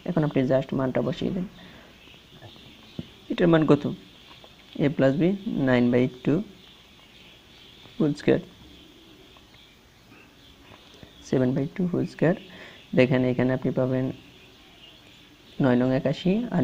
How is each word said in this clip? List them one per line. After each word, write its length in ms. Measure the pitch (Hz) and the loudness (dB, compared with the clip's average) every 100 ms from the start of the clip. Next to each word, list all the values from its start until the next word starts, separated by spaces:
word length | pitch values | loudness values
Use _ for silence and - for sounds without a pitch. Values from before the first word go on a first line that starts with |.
| - | -4
এখন 120 | 170 147 | -2 0
আপনি 120 | 143 131 | 0 0
just 180 | 131 - 135 | 0 -2 -4
মানটা 200 | 131 131 127 | -2 -2 -4
বসিয়ে 240 | - 120 127 | -4 -4 -6
দেন। 100 | - - - - - - - - - - - - - - - - - - - | -8 -12 -20 -20 -20 -20 -20 -20 -20 -20 -20 -20 -20 -20 -20 -16 -16 -14 -8
এটার 160 | - 175 | 0 4
মান 100 | 160 151 | 4 4
কত? 120 | 147 127 107 - - - - - - - - 147 | 2 0 -8 -14 -20 -20 -20 -20 -20 -12 -2 -2
a 20 | - | 2
plus 160 | 135 139 | 2 2
b 20 | 170 202 - - 131 | 0 0 -4 -2 2
nine 180 | 123 120 | 2 4
by 100 | 123 127 - | 2 0 -2
two 160 | - 160 214 - - - - - - - - - - - - - - - | -2 -2 -4 -16 -20 -20 -20 -20 -20 -20 -20 -20 -20 -20 -20 -20 -12 -4
whole 200 | 151 147 | -2 0
square, 240 | - 135 - - - - - - - - - - - - - - - _ - - - - - - - - - - - - - | 0 0 -2 -20 -20 -20 -20 -20 -20 -20 -20 -20 -20 -20 -20 -20 -20 _ -20 -20 -20 -20 -20 -20 -20 -20 -20 -20 -20 -16 -2
seven 220 | 139 127 135 | 0 0 -2
by 100 | 139 - | -4 -4
two 100 | 180 | -4
whole 180 | 131 127 - | -2 -4 -2
square। 240 | 151 202 - - - - - 170 | 0 0 -6 -20 -20 -20 -4 2
দেখেন 220 | 127 127 127 | 4 2 0
এখানে 200 | 123 127 127 | 0 0 0
আপনি 120 | 139 131 | -2 -2
পাবেন 260 | 127 131 131 - - - - - - - - - - - - - - - | 0 -2 -4 -8 -16 -20 -20 -20 -20 -20 -20 -20 -20 -20 -20 -20 -12 -2
নয় 140 | 139 123 | 2 2
নং 80 | 127 131 | 2 0
একাশি 320 | 135 147 180 208 240 | -2 -2 0 0 0
আর 60 | 175 | 0